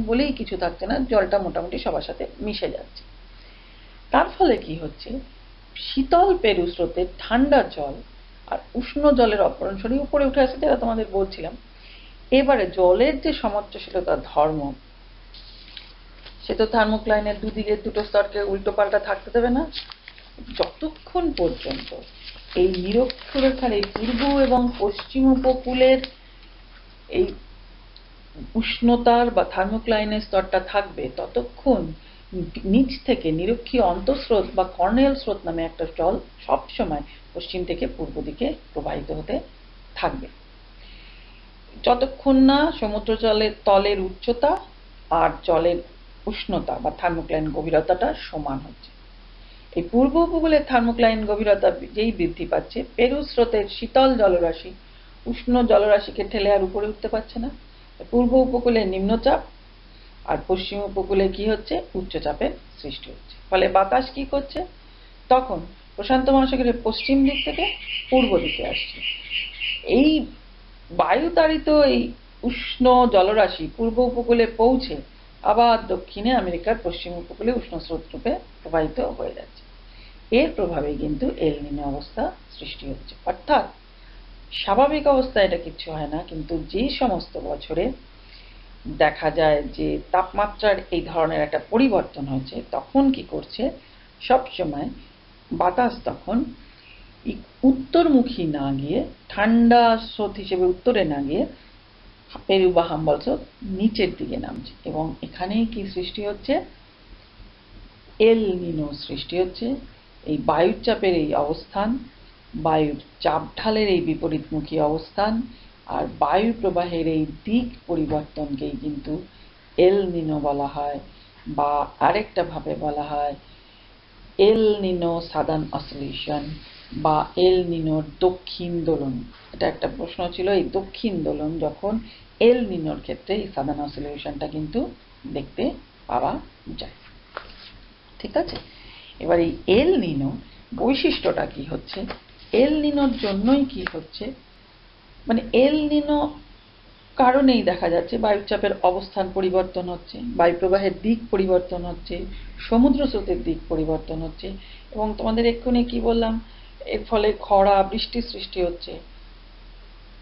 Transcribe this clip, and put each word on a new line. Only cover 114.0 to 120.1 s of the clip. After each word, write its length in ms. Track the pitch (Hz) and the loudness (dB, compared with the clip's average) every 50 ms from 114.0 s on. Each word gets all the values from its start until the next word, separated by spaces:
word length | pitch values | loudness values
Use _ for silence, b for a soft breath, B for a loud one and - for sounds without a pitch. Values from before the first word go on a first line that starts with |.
বিপরীতমুখী 760 | - 160 151 - 165 165 156 147 - - 156 151 151 - 160 156 | 2 0 -2 -2 -2 -4 -4 -4 -6 -6 -6 -6 -6 -4 -2 0
অবস্থান 520 | 151 147 156 160 - - - 202 202 214 220 226 262 B B B B B B B - | 0 0 0 -4 -6 -6 -4 -2 -2 0 0 -2 -4 B B B B B B B -12
আর 180 | - - - - - - - | -8 -6 -4 -4 -4 -2 -2
বায়ু 300 | 151 143 160 190 220 233 226 - | 0 2 2 2 2 2 0 0
প্রবাহের 480 | 202 190 175 175 175 180 170 165 160 | -2 0 0 0 -2 -2 -2 -2 0
এই 180 | 165 160 156 156 151 - - - | 0 0 0 -2 -2 -6 -10 -4
দিক 240 | 208 220 240 247 240 - - - | 0 0 0 0 -2 -8 -12 -8
পরিবর্তনকেই 880 | - 175 160 151 139 156 151 147 - - 156 151 143 139 135 151 147 139 117 | -4 -2 -2 -2 0 -2 -4 -4 -6 -8 -8 -6 -6 -6 -6 -6 -6 -8 -6
কিন্তু 300 | - 151 147 139 - 156 156 180 - b b b b b b b b b - - | -6 -8 -8 -8 -6 -6 -8 -8 -8 b b b b b b b b b 2 4
এল 200 | 175 185 196 202 196 180 | 6 6 6 4 2 0